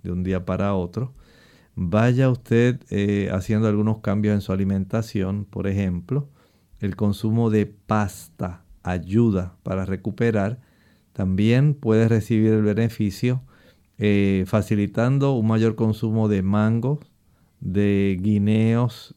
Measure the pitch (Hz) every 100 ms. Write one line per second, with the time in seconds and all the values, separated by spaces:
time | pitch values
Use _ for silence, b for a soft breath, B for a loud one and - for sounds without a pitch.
0 | 90 90 92 92 92 92 101 95 87 107
1 | 127 - b b b b b - 90 107
2 | 120 123 131 120 - 117 123 120 - 98
3 | 101 101 95 95 95 107 110 104 110 110
4 | 104 101 104 104 101 95 98 98 95 113
5 | 110 104 95 101 101 95 95 98 95 87
6 | - 139 139 b b b b - 101 87
7 | 104 98 110 113 117 107 101 - - 107
8 | 98 - - - 90 87 _ - 90 90
9 | 82 110 117 95 92 - - 92 95 95
10 | 107 98 117 107 98 123 b b b b
11 | b - 95 95 110 123 151 143 113 110
12 | 113 113 - 110 110 110 107 104 113 -
13 | 104 - 123 127 - b b b b -
14 | 104 101 98 95 92 110 - 104 101 113
15 | 120 139 139 127 110 110 113 110 113 107
16 | 113 110 107 101 95 104 107 117 127 147
17 | - _ _ _ _ - 95 95 101 98
18 | 98 92 104 104 104 110 113 117 120 -
19 | -